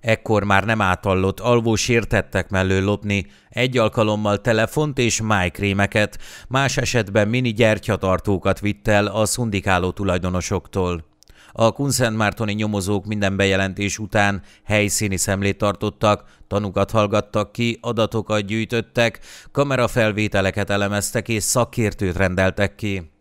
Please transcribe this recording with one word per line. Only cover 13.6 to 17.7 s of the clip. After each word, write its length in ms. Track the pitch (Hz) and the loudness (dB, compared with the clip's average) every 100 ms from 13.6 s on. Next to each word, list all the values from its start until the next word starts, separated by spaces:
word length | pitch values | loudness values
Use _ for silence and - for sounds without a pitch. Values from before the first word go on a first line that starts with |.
| 95 95 101 - | 0 -2 -4 -4
után 420 | 110 107 101 98 - - | -2 0 0 -2 -10 -20
helyszíni 540 | - 107 104 - 107 95 | -2 0 2 0 -2 -2
szemlét 400 | - 98 98 98 | -2 0 -2 0
tartottak, 680 | 104 98 107 - 107 101 - - - | -2 -2 -6 0 0 0 -4 -20 -6
tanúkat 440 | 101 104 95 98 | -4 -2 -2 0
hallgattak 600 | 113 104 107 - 110 104 | 2 2 0 0 -4 -4
ki, 260 | - 117 | -2 -2